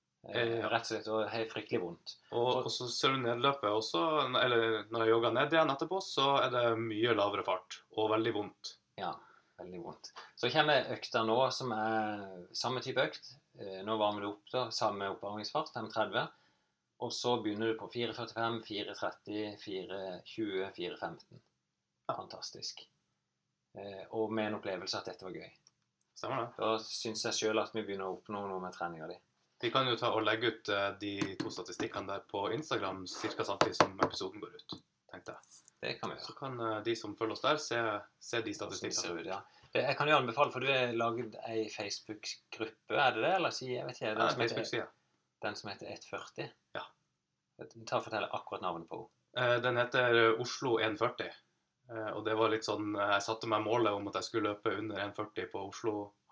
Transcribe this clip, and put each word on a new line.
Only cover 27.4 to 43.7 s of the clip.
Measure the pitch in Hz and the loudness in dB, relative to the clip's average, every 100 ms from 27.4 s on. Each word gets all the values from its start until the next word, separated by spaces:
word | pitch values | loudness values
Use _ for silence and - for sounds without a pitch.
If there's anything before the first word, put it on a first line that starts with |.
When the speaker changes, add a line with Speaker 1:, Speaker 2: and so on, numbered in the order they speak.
| 110 107 | 4 4
Speaker 2:
at | 104 | 2
vi | 113 101 | -2 -4
begynner | 98 95 | -4 -4
å | 90 | -6
oppnå | - 104 101 | -6 -6 -4
noe | 95 | -4
med | 92 | -6
treninga | - 87 82 80 | -6 -6 -6 -10
di. | - _ _ _ _ | -12 _ _ _ _
Speaker 1:
Vi | 120 | 0
kan | 135 131 | 2 2
jo | 113 | 2
ta | 120 | 2
og | 104 | 2
legge | 107 110 117 | 2 4 2
ut, | 110 - | 0 -2
eh, | 101 101 98 | 0 0 -2
de | 104 101 98 95 | -6 -4 -4 -4
to | - | -8
statistikkene | - 92 90 113 101 98 | -8 -10 -6 -4 -4 -6
der | 98 - | -6 -4
på | 101 104 | -2 0
Instagram | 117 151 117 98 95 92 | -2 -2 -2 -2 -4 -8
cirka | - 110 - | -6 -6 -4
samtidig | 110 98 107 | -4 2 2
som | 92 - - | 4 2 4
episoden | 92 - 92 104 | -2 -2 -6 -8
går | - | -12
ut, | - - 92 - _ _ | -14 -14 -14 -14 _ _
tenkte | 92 - | -16 -14
jeg. | - - - - _ | -14 -18 -20 -20 _
Speaker 2:
Det | - - | -8 -6
kan | - | -6
vi | |
gjøre. | 76 - | -8 -12
Speaker 1:
Så | - | -10
kan, | 135 123 | -8 -4
eh, | 113 107 110 | -2 -2 0
de | 113 | -2
som | 104 101 | -4 -4
følger | 113 | -4
oss | 104 | 0
der, | 131 151 | 2 2
se, | - 120 113 104 - _ | 0 0 0 -2 -6 _
se | - 120 | -4 -4
de | 107 | -2
Speaker 2:
Hvordan | 101 101 | -4 -6
det | 95 | -4
ser | 107 | -4
Speaker 1:
statistikkene. | - 87 85 | -2 -2 -4
Speaker 2:
ut, | 85 | -4
ja. | 95 - - - | -8 -10 -20 -2
Det, | 120 | 0
jeg | 127 135 | 2 2
kan | 147 | 6
jo | 151 | 6
anbefale, | 127 120 143 | 4 2 2
for | 127 | 2
du | 131 | 2
har | 135 123 | 4 2
laget | 113 117 113 117 - 117 | 2 2 0 -4 -8 -4
ei | 113 107 | -2 -2
Facebook-gruppe, | - 101 - - 104 - - _ - 113 - _ 143 | -4 -6 -6 -8 -10 -8 -10 _ -8 -8 -8 _ 4
er | 135 | 4
det | 107 | 4
det? | 135 | 2
Eller | 185 151 | 4 2
si, | - 131 | -2 -4